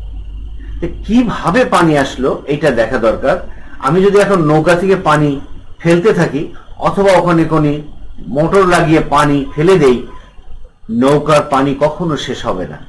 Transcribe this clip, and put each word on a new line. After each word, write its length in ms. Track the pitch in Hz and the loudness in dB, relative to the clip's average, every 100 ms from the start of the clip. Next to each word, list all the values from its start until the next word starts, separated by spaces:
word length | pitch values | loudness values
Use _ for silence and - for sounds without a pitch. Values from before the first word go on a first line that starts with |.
| - - - - - - - - | -12 -12 -12 -12 -12 -12 -12 -8
তো 60 | 165 - - | -8 -8 0
কিভাবে 580 | 233 233 - 151 220 247 | 2 2 -2 0 0 2
পানি 320 | 185 170 147 | 2 4 2
আসলো, 460 | 139 - 131 - - | 0 -2 -4 -4 -4
এটা 240 | 147 156 | -2 0
দেখা 260 | 117 113 127 | 0 0 0
দরকার। 400 | 113 - 131 170 - - - - | 0 0 -2 -2 -6 -12 -14 -6
আমি 240 | 135 175 | 0 2
যদি 160 | 196 196 | 4 4
এখন 220 | 196 190 | 4 2
নৌকা 340 | 151 156 175 175 | 2 2 2 2
থেকে 200 | 190 185 | 2 0
পানি 460 | 160 151 147 139 - - - - | 2 2 2 -2 -8 -14 -14 -6
ফেলতে 340 | 165 170 220 | 0 2 4
থাকি 420 | 175 160 135 175 - - - | 2 0 -2 -6 -10 -16 -6
অথবা 340 | 151 180 196 | -2 2 4
ওখানে 320 | 180 175 165 | 4 4 2
কোনো 300 | 156 156 147 147 - - - - - | 2 2 2 -2 -6 -12 -10 -10 -6
মোটর 400 | 131 165 196 185 | -2 2 4 4
লাগিয়ে 320 | 175 156 156 | 4 4 2
পানি 460 | - 143 143 143 139 - | 2 2 2 0 -2 0
ফেলে 200 | 165 185 | 2 4
দেই, 280 | 139 120 - - - - - - - - - | 4 2 -2 -16 -20 -20 -14 -14 -14 -16 -6
নৌকার 520 | 117 131 147 151 147 143 | 0 2 2 2 0 2
পানি 260 | 135 139 139 | 0 0 0
কখনো 380 | 147 - 170 139 | -2 -2 -4 -4
শেষ 280 | - 117 - | -6 -8 -6
হবে 220 | - 80 | -6 -8
না। 100 | 73 | -12